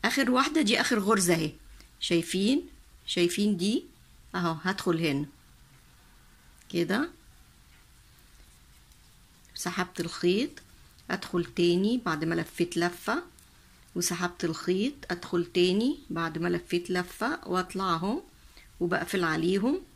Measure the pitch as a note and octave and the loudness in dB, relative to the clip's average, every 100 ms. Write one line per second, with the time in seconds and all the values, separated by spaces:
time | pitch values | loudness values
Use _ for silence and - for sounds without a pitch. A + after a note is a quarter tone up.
0 | A3 C4+ C4+ B3+ D4 D#4 G#3+ G#3 - A3+ | 0 2 2 4 2 2 4 2 2 2
1 | G3 G#3+ F3 E3 D#3 - - - - - | 4 2 4 2 0 -6 -20 -20 -20 -10
2 | - E3+ E3+ F#3 G3+ C#4+ - - - - | 0 0 2 0 2 2 -2 -20 -20 -20
3 | - - F3 F#3+ G#3 F#3 G3 A#3 - - | -6 0 2 2 0 2 0 0 -4 -20
4 | - - - F3+ F3 D#3+ F#3 G3 F#3+ E3 | -20 -20 -8 -2 -2 -2 -4 -2 0 0
5 | E3 C#3 C#3+ - - - - - - - | 0 0 -4 -10 -20 -20 -20 -20 -20 -20
6 | - - - - - - - F3 E3 G#3 | -20 -20 -20 -20 -20 -20 -8 -4 -2 -2
7 | D#4+ - - - - - - - - - | -4 -8 -20 -20 -20 -20 -20 -20 -20 -20
8 | - - - - - - - - - - | -20 -20 -20 -20 -20 -20 -20 -20 -20 -20
9 | - - - - - - F3+ F3+ F3+ - | -20 -20 -20 -20 -20 -10 -6 -4 -6 -4
10 | E3+ - F3 G3 C#4+ - - - - - | -6 0 2 4 0 -6 -20 -20 -20 -20
11 | - F#3+ - F3 F3 - F3 F3 G3+ B3 | -6 -6 -2 -2 -2 2 4 4 4 0
12 | F#3 D#3 D#3+ E3+ D#3 - F3 - F3 F3 | 0 -2 0 -2 -4 -2 -2 0 -2 -2
13 | - A#3+ - - - - - - - F3+ | -4 -4 -4 -20 -20 -20 -20 -20 -8 -4
14 | E3+ F3 F3+ F3 E3+ D#3+ - F#3 B3 - | -2 -2 -4 -2 -4 -2 0 0 0 -4
15 | - F3+ - F3 F3 F3+ F3+ F#3+ B3 - | -8 -8 -2 -2 0 2 4 4 2 -2
16 | - E3 E3 D#3+ F3 F3 - F3 F3 F3+ | -6 -4 -4 -2 -2 -2 -2 -4 -2 -4
17 | F3+ - A#3 D#4+ - F#3 F3+ F#3+ F#3+ E3 | -4 -4 -4 -4 -2 -4 -2 -4 -2 0
18 | F#3 C#4+ - - - - - - F3 F#3 | -2 -4 -8 -20 -20 -20 -20 -4 -2 0
19 | E3+ G3 E3+ D#3 E3 G3 A3+ F4+ - | -2 -2 0 0 2 2 2 -2 -6